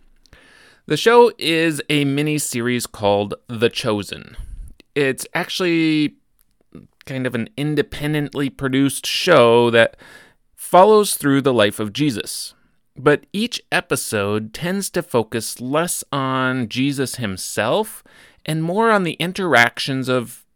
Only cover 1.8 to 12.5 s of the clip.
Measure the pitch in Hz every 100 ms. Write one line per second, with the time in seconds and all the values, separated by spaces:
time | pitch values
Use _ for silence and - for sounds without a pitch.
1.8 | - 151 139 139 151 151 - 120 120 123
2.8 | - - 101 101 101 - - 113 117 -
3.8 | 120 104 95 - - - - - - -
4.8 | _ 156 135 131 - 160 180 - 180 165
5.8 | 160 156 147 - _ _ _ _ _ -
6.8 | - _ - 131 127 117 110 - 147 147
7.8 | 143 - 147 151 147 131 139 - 135 131
8.8 | 139 - - - 185 151 120 120 120 117
9.8 | 117 - - - - _ _ - - 175
10.8 | 208 214 202 - 143 139 135 120 104 107
11.8 | 107 110 147 98 - - -